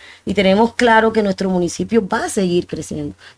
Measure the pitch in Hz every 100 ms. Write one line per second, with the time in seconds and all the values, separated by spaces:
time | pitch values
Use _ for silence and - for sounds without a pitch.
0 | - - - 190 190 196 233 - 240 226
1 | 220 220 208 190 196 185 175 - 185 226
2 | 185 233 330 - 185 175 - 156 151 151
3 | 147 - -